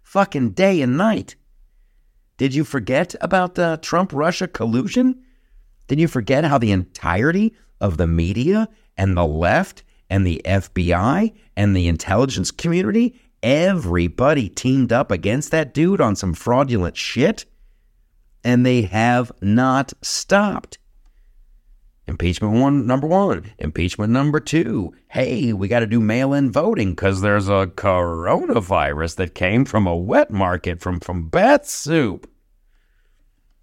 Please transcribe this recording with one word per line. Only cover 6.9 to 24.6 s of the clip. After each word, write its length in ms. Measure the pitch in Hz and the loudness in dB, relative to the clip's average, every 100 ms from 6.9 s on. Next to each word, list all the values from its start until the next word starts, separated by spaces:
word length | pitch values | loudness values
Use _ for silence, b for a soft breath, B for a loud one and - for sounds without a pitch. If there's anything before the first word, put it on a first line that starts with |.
| - - 92 147 185 226 b b b | -6 -2 0 0 2 0 b b b
of 160 | 101 82 | -2 0
the 100 | 82 | 0
media 640 | 85 85 107 151 214 220 b b - | 2 0 0 2 2 0 b b -2
and 180 | 95 87 | 0 2
the 100 | 80 | 0
left 580 | 78 87 147 190 - _ _ - | 0 2 2 0 -8 _ _ -4
and 160 | 98 92 | 0 0
the 180 | 80 - | -2 -2
F 280 | 98 - | -2 -2
B 200 | 92 85 | -2 0
I 400 | 85 113 175 220 b b 98 | 2 2 0 -2 b b 0
and 200 | 104 95 | 2 2
the 120 | 85 | 2
intelligence 640 | 80 - 101 135 110 90 | 0 0 0 0 -2 -6
community, 720 | - 170 175 202 220 240 b b _ | -4 -2 0 2 2 0 b b _
everybody 1080 | 117 151 185 185 87 87 85 - 139 151 104 | 0 2 2 0 0 0 0 2 2 2 -2
teamed 440 | - 131 135 120 | -4 0 2 2
up 180 | 120 - | 0 0
against 400 | 90 98 131 - | -2 -2 -2 -2
that 220 | 160 123 | -2 -2
dude 280 | 143 175 196 | 0 0 2
on 140 | 120 98 | 0 0
some 180 | 92 | -4
fraudulent 640 | 82 117 123 139 113 85 - | -4 0 0 2 0 -2 -4
shit? 480 | - 117 165 - - _ - _ _ _ _ _ _ _ | -6 0 0 -2 -12 _ -20 _ _ _ _ _ _ _
And 220 | 120 123 127 | 0 2 4
they 180 | 123 | 2
have 480 | 95 110 120 123 117 - | 0 0 2 2 -2 -4
not 520 | 98 113 131 131 139 - | 0 2 2 0 -2 -8
stopped. 760 | - - - 196 208 - - - _ _ _ _ _ - - _ _ - _ _ - | -8 -8 0 2 2 -4 -10 -20 _ _ _ _ _ -20 -20 _ _ -20 _ _ -12
Impeachment 520 | 85 87 87 107 117 | -4 -4 -2 0 2
one, 280 | 139 143 104 | 2 2 0
number 180 | 135 156 | -2 0
one. 460 | 190 196 87 - - | 0 0 -2 -8 -8
Impeachment 520 | 78 87 87 - 107 | -6 -2 -4 -2 0
number 280 | 127 147 151 | 2 2 -2
two. 540 | - 156 | 0 -2